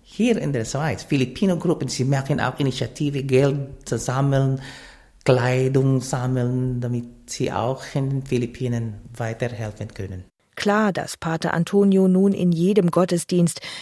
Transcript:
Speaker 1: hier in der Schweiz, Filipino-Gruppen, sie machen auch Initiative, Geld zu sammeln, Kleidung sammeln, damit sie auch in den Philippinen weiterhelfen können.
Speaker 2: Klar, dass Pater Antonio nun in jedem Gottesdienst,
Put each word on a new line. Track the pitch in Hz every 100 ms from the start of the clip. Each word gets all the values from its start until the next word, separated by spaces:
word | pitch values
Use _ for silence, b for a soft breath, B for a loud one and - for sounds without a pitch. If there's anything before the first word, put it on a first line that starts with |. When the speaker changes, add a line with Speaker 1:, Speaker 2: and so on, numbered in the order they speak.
| -
Speaker 1:
hier | - 240 220
in | 147
der | 139
Schweiz, | 110 135 151 104
Filipino-Gruppen, | - 143 131 - 196 170 170 - 131
sie | -
machen | 131 139 135 139
auch | 127 -
Initiative, | 139 - 120 - 147 139
Geld | 135 127 139 143 131 - -
zu | 117
sammeln, | 117 127 139 135 135 131 B B B B B B
Kleidung | - 127 123 131 131 135 135 131
sammeln, | 127 131 123 127 123 127 127 123
damit | 120 120 120 - -
sie | - -
auch | 98 117 131 -
in | 143 135
den | 135
Philippinen | 131 123 120 - 127 117 113 104 -
weiterhelfen | - 113 117 120 110 110 104 113
können. | - 95 92 92 _ _
Speaker 2:
Klar, | - 208 208 214
dass | 170 - -
Pater | 165 160 165
Antonio | - 170 202 202 190 190
nun | 185 202
in | 196 180
jedem | 165 180 185 175
Gottesdienst, | 170 180 175 - 175 170 - B B